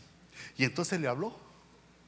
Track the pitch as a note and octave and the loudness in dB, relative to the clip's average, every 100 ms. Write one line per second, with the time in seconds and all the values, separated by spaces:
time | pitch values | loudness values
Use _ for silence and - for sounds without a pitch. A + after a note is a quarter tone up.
0 | - - - - - - C3 E3+ F3 F#3 | -20 -20 -20 -16 -12 2 2 2 0 0
1 | C#3 B2 G#3+ - - - - - - - | 2 0 -2 -6 -16 -20 -20 -20 -20 -20